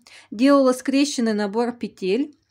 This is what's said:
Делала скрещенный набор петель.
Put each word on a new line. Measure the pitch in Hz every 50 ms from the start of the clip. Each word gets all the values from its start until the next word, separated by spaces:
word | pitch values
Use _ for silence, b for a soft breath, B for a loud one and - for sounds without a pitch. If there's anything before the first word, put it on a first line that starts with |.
| B B B B B B
Делала | - 208 262 277 285 277 269 254 254
скрещенный | 254 - 277 262 277 285 285 - 262 233 226 214
набор | 202 208 196 196 233 240 233 240
петель. | - 226 196 - - 196 185 202 254 302 294 - _ _ _